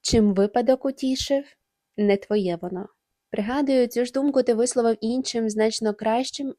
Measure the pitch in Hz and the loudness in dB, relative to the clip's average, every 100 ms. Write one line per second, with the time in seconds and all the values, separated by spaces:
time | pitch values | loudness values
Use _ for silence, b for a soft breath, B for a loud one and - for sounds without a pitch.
0 | - 233 208 196 202 247 240 262 277 269 | 2 4 4 4 2 2 2 0 -2 -4
1 | 262 262 - 277 285 _ _ _ _ - | -4 -4 -2 -2 -4 _ _ _ _ -2
2 | 208 196 - 208 185 170 180 180 202 _ | 2 2 0 -2 0 -4 -6 -10 -12 _
3 | _ _ _ 214 208 269 277 262 247 240 | _ _ _ -6 -2 -2 2 2 2 0
4 | 247 269 285 277 247 226 247 254 226 226 | -2 0 0 2 2 2 2 2 0 0
5 | 220 247 254 233 226 214 220 220 220 208 | -2 -2 -2 -2 -2 0 0 0 -4 -2
6 | 220 226 254 - 269 | -2 -2 -4 -6 -10